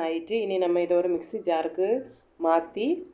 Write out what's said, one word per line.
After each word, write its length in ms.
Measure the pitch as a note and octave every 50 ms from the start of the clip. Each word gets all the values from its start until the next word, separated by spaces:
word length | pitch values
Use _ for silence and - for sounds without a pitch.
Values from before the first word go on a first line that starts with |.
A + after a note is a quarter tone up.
| E3
ஆயிட்டு, 300 | E3 E3 E3 E3 - G#3+ A3+ G#3+
இனி 120 | G3 F#3+ F#3 F#3
நம்ம 160 | F3 F3 F3 F3 E3+
இதை 80 | F3+ F3
ஒரு 100 | F3 F3+ F3
மிக்ஸி 240 | F3 E3+ - - A3 - F3+
ஜாருக்கு 400 | E3 D#3+ D#3+ E3+ - - F#3 G3+ A3+ C4+ C4 - - - _ _ _ _ D#4+ E4
மாத்தி 400 | E4 E4 E4 - - - G#3+ C#4 F4 - - -